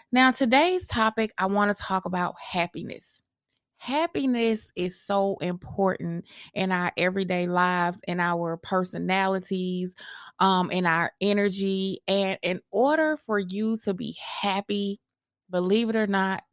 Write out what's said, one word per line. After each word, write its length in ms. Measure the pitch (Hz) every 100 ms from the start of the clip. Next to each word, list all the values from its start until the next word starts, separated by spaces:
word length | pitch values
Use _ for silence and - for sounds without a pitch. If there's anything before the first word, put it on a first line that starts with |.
| -
Now, 180 | 247 262
today's 560 | 254 254 262 349 370 -
topic, 480 | 240 220 226 214 -
I 80 | 190
wanna 260 | 202 202
talk 320 | 202 - 190 185
about 300 | 180 175 -
happiness. 840 | - 180 175 - - - - - _ _ _ _ _ -
Happiness 960 | - 285 339 302 269 240 226 220 - -
is 260 | 180 -
so 360 | - 202 196 -
important 880 | 180 180 - - 190 - 170 170 - - -
in 180 | - 185
our 200 | 180 175 -
everyday 500 | 180 190 185 180 180
lives, 520 | 180 180 180 175 185 -
in 120 | 175
our 380 | 175 170 170 170
personalities, 1400 | - 185 180 170 180 190 190 190 185 185 185 180 180 - - - - -
um, 300 | 190 185 180
in 160 | 180 175
our 280 | 165 160 -
energy. 800 | 202 202 202 190 196 190 190 - -
And 300 | 196 190 190
in 180 | 165 185 -
order 480 | 196 269 311 311 302
for 220 | - 208
you 380 | 180 196 220 226 208
to 100 | 180
be 200 | 165 -
happy, 800 | - - 202 190 202 202 202 202 _ _ _ _ -
believe 400 | 180 185 214 226
it 60 | 226
or 120 | 208
not, 360 | 196 190 190 -